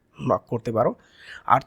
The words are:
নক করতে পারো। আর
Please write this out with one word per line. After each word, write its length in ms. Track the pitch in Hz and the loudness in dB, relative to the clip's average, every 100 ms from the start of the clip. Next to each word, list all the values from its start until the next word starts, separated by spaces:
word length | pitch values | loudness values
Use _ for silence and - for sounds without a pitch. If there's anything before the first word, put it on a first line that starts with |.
| _ - - | _ -8 -2
নক 140 | 92 - | -2 -2
করতে 240 | 117 - | -6 -2
পারো। 200 | 110 135 - _ - - - - | 0 0 -2 _ -20 -20 -10 0
আর 160 | 131 | 0